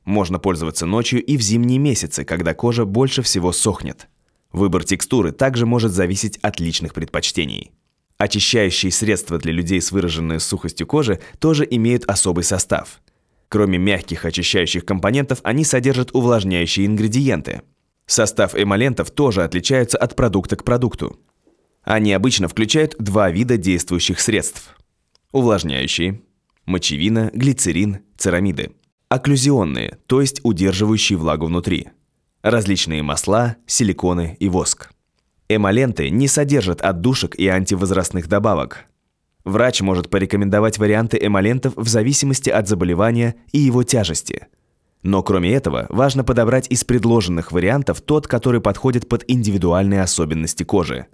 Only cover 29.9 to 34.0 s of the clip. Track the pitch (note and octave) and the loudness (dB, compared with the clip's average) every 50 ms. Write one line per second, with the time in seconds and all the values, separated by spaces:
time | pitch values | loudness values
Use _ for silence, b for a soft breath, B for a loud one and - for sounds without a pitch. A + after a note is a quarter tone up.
29.9 | - - _ _ B2+ C3+ C#3 C3+ - - - B2 G#2+ D#2+ F#2 G2 F#2 F#2 G#2+ G#2 | -10 -14 _ _ 2 2 2 0 -2 -4 -2 -2 0 2 2 0 2 2 0 0
30.9 | A2+ G#2+ - - G#2 F2 D#2+ D#2+ D2+ D#2 E2 D#2+ E2+ F2 F2 - F2+ - - - | 2 0 0 0 0 0 0 -2 -2 -2 -2 -2 -2 -2 -2 -2 -2 -2 -4 -8
31.9 | - _ _ _ _ _ _ _ _ _ - G#2 A#2 A#2 G#2 F#2+ G2 - - D#2+ | -18 _ _ _ _ _ _ _ _ _ -2 0 0 2 2 0 0 0 0 -2
32.9 | D#2+ D2+ D2+ D2 D2 - - - G2 A2+ A#2+ A#2+ A2+ - _ - - - B2 G2 | -2 -4 -2 -2 -4 -4 -2 0 2 2 2 0 -2 -6 _ -6 -2 0 0 0
33.9 | F2+ - | 0 0